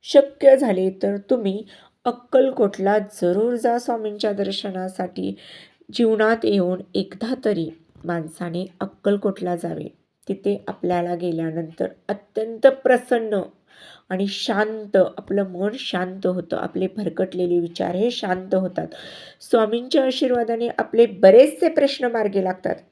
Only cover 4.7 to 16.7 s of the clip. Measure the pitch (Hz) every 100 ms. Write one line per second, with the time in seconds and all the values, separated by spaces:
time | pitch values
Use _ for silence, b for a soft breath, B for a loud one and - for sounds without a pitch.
4.7 | 185 185 190 185 185 190 196 B B B
5.7 | B - - 226 220 220 226 220 202 180
6.7 | 185 - 196 190 - 226 254 226 185 160
7.7 | - _ - 165 170 156 - 175 170 185
8.7 | _ 196 - 202 202 202 196 180 175 170
9.7 | 160 - _ _ _ - 196 202 196 -
10.7 | 196 175 180 175 175 175 165 165 160 160
11.7 | 165 190 - - 202 _ - 220 226 269
12.7 | 269 262 247 - 240 220 208 - _ _
13.7 | B B B B 185 202 - - 202 214
14.7 | 220 208 - 226 - 202 202 190 180 202
15.7 | 262 - 180 180 190 190 180 165 - -